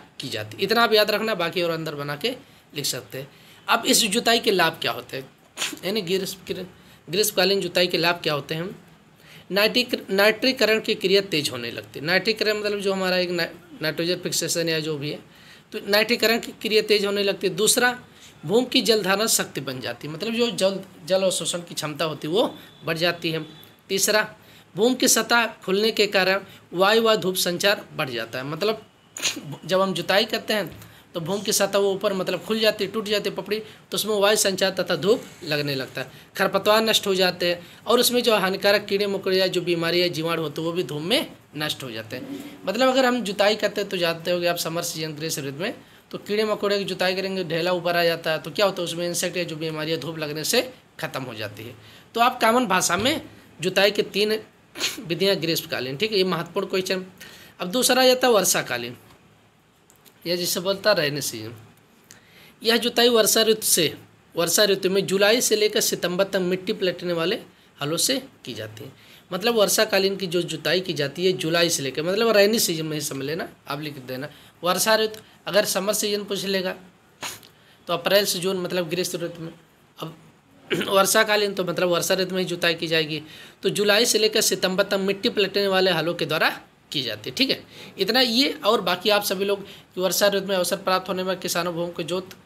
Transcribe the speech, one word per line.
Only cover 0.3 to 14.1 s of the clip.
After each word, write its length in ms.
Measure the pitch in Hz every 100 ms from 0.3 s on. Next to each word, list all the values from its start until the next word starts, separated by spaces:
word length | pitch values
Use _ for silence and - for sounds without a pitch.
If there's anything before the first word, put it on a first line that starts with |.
| 110 110 -
है। 60 |
इतना 200 | 190 226
आप 100 | 233
याद 180 | 214 208
रखना, 240 | 208 220
बाकी 280 | 208 170 170
और 80 | 170
अंदर 240 | 165 160
बना 220 | 147 143 147
के 180 | 220 262 - - _
लिख 100 | 151
सकते 340 | 143 135 110 131
हैं। 100 | 143 - - - -
अब 140 | 233 -
इस 180 | 240 220
जुताई 320 | 208 233 240
के 120 | 240
लाभ 280 | 190 165 160
क्या 100 | 131
होते 240 | 117 117 131
हैं, 140 | 135 - _ - - -
यानी 180 | 175 214
ग्रीष्म, 640 | 170 190 190 - - - 90 - - - -
ग्रीष्मकालीन 500 | 175 208 - 185 196
जुताई 260 | 175 180 180
के 120 | 180
लाभ 220 | 165 175
क्या 120 | 165
होते 200 | 147 139
हैं? 220 | 160 180 233 - - _ _ - - -
नाइट्रिक-, 580 | 185 214 247 240 240 -
नाइट्रीकरण 720 | 190 208 214 254 - 214 220
की 140 | 214
क्रिया 260 | 220 190 196
तेज 300 | 196 160 143
होने 200 | 127 117
लगती 280 | 117 107 135
है। 60 | 143
नाइट्रीकरण 520 | 185 185 214 208 208
मतलब 200 | 208 202
जो 140 | 196
हमारा 240 | 190 185 185
एक 140 | 180
ना-, 180 | 175 165 - - -
नाइट्रोजन 340 | 156 147 170